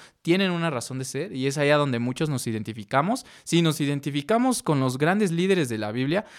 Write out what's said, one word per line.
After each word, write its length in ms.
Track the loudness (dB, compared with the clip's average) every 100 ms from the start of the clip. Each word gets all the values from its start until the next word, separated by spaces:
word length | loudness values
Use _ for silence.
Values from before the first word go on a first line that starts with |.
| -16 _
tienen 300 | 0 2 2
una 180 | 0 -2
razón 300 | -4 -6 -8
de 80 | -6
ser 260 | -6 -6
y 120 | -4 -2
es 100 | 2
allá 220 | 4 4
donde 220 | 4 0
muchos 280 | -2 -2 -2
nos 180 | -2 -2
identificamos. 800 | -4 -6 -10 -2 0 0 -2 -6 -18
Si 180 | 0 2
nos 180 | 4 2
identificamos 800 | -2 -2 -4 -4 0 2 2 0
con 160 | 0 2
los 200 | 0 2
grandes 320 | 0 2 0
líderes 380 | 0 2 2 0
de 80 | -2
la 120 | -4
Biblia, 360 | -2 -2 -2 -4